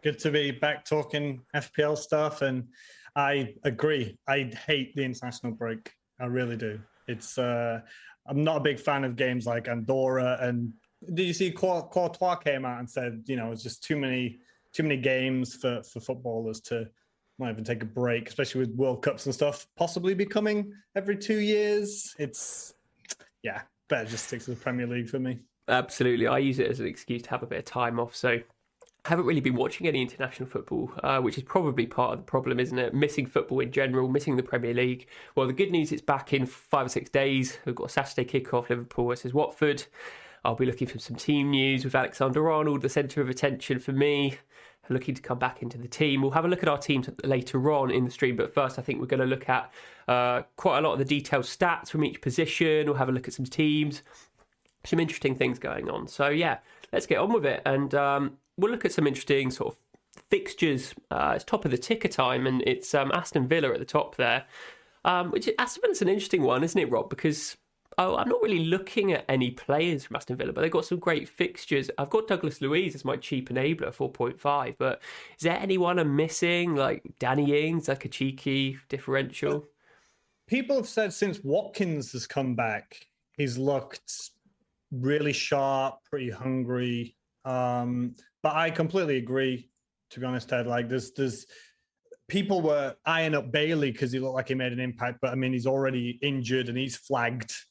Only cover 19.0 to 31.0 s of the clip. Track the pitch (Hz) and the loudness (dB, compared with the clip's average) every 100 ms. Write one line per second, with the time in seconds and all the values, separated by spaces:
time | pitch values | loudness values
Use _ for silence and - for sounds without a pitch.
19 | - 135 139 123 147 143 - - 170 175 | 0 -2 -4 0 0 0 -14 -2 -2 0
20 | 180 190 202 214 208 208 202 - _ 196 | 0 0 2 2 2 0 -2 -10 _ -6
21 | 196 202 202 214 208 214 208 208 208 202 | -2 -4 0 0 4 2 2 0 0 -6
22 | - - 143 - - - - _ _ _ | -10 -6 -8 -6 -10 -10 -14 _ _ _
23 | - - - _ 110 101 - _ _ 135 | -14 -14 -14 _ -10 -8 -12 _ _ -2
24 | 110 113 - 120 127 123 - 123 120 120 | -2 -8 -8 -8 -8 -6 -4 -4 -2 -4
25 | 117 135 127 120 - _ - 127 127 - | -4 -4 -4 -6 -10 _ 0 0 0 0
26 | 127 120 113 127 139 131 113 110 104 - | 2 4 4 4 2 2 0 0 -4 -8
27 | - 120 - 123 - - - - 120 120 | -8 -8 -4 -6 -4 -8 -6 -2 0 0
28 | 120 - 131 117 - _ _ _ - _ | -4 -2 0 0 -2 _ _ _ -20 _
29 | - 170 143 160 131 123 131 - 175 139 | 0 2 4 4 2 2 0 0 0 0
30 | 123 - 131 - 127 - - 127 131 - | -2 -4 -8 -6 -6 -6 -4 -4 -4 -4